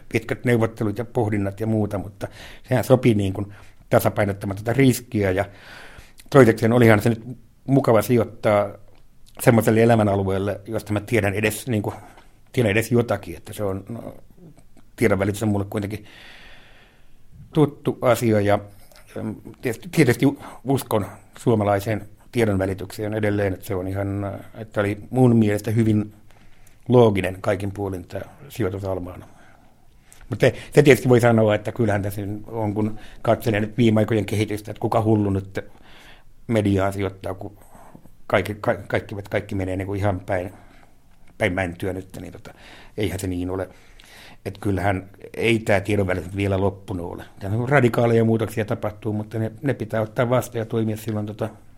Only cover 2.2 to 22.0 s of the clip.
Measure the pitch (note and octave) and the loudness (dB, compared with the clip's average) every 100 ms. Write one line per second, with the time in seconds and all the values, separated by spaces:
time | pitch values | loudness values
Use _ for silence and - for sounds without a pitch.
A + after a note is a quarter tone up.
2.2 | G#2 - - - - B2+ - B2+ B2 G#2 | -14 -12 -20 -14 -4 -2 4 4 4 2
3.2 | G2 F#2+ G2+ - - - - A#2 A2+ G#2+ | -2 -4 -10 -14 -20 -20 0 0 2 -2
4.2 | G2+ G2 G2+ G2 A2+ A#2+ C3 A#2 - G#2+ | -4 -4 -8 -6 -4 2 2 2 -2 -2
5.2 | F#2+ F#2 G2 - - - - - - - | 0 0 -2 -8 -20 -20 -20 -20 -20 -20
6.2 | - C#3+ A2+ A2 A2+ B2 A2+ G#2 A#2 A2+ | 4 8 8 6 2 6 6 6 4 -2
7.2 | B2+ B2+ - _ - C3+ C3+ A2 G#2 A#2+ | -6 -16 -20 _ 0 2 4 2 4 2
8.2 | G#2+ - A2+ G#2 G2+ - - - - - | 0 -2 0 2 0 -6 -20 -20 -20 -20
9.2 | - - C3 A#2 A#2 A2 A#2 A2+ G#2 G2+ | -20 0 4 6 6 4 6 4 4 2
10.2 | F#2+ F#2+ G2+ - - G#2+ - G#2 G2+ A#2 | 0 -2 -4 -6 -8 -8 -4 -6 -2 0
11.2 | G2+ G2 G#2+ - - G#2+ A2 - - - | 0 0 -2 -2 -4 -2 -4 -8 -14 -20
12.2 | - - - - A2 G#2 - A#2+ A#2+ G2+ | -20 -20 -6 0 2 2 2 0 0 -4
13.2 | - D#2 - G#2 G2+ F#2+ G2 A2+ - - | -8 -16 -14 -8 -6 -6 -10 -14 -14 -16
14.2 | - - E3 - - - - - A2 F#2+ | -20 -20 -20 -20 -20 -20 -14 0 2 2
15.2 | G2+ G2+ G#2+ G2+ G2 A2 G2+ G#2+ - - | -2 -2 -2 -2 -4 -6 -6 -10 -14 -20
16.2 | - - - - - - - - - - | -20 -20 -20 -20 -20 -20 -20 -20 -20 -20
17.2 | - - - D#3 D3 - - - B2+ A2+ | -20 -20 -4 2 2 0 -6 0 2 2
18.2 | A#2 G#2+ G2+ G2+ G2+ - - - - G2+ | 2 2 2 0 -2 -20 -20 -20 -16 -10
19.2 | G#2+ G2 - - B2+ A2+ F3 - B2 A#2+ | -8 -10 -14 -8 -6 -6 -2 2 4 4
20.2 | C3+ - - - B2 C3+ - A2 G2 - | 2 0 -8 -10 -2 -2 0 -2 -4 -10
21.2 | - - B2+ A2 G2+ G2+ G#2+ G#2 | -20 -4 0 2 2 0 0 -6